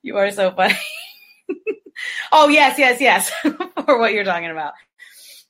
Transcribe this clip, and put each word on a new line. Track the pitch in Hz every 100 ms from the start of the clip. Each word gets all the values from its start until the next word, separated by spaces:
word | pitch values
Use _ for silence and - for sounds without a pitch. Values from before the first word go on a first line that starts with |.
You | - 202
are | 196
so | 202 185
funny. | 185 196 - - - - - _ _ -
<laughs> | - - - - - - - -
Oh, | 311 294
yes, | 302 277 277
yes, | 262 247
yes, | 254 190 -
<laughs> | - - - 359 - -
for | 247
what | 226
you're | 214
talking | 196 170 170
about. | 160 147 - _ _ - - - -